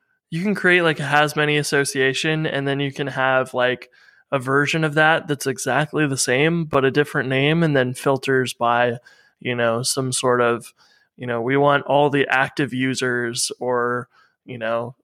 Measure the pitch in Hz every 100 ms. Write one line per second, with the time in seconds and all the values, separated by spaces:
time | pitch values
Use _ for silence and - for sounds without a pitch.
0 | _ _ _ 165 202 190 185 180 170 151
1 | 139 147 151 151 147 147 143 147 135 139
2 | 135 131 160 156 156 139 139 139 139 135
3 | 143 135 131 131 127 127 123 123 - _
4 | - _ _ 135 127 135 143 165 156 147
5 | 156 160 - 143 135 131 - 127 151 151
6 | 151 135 - 127 160 170 156 139 131 139
7 | 147 151 127 135 143 160 165 139 127 127
8 | 147 135 139 131 120 - 117 120 120 120
9 | - _ _ _ 123 120 117 113 131 -
10 | 131 123 131 123 120 117 - - _ _
11 | _ - 123 117 117 139 143 143 - 139
12 | 147 139 - 127 135 - 135 127 131 127
13 | 131 123 120 120 - - 123 123 120 120
14 | 117 _ _ _ - 123 113 117 120 -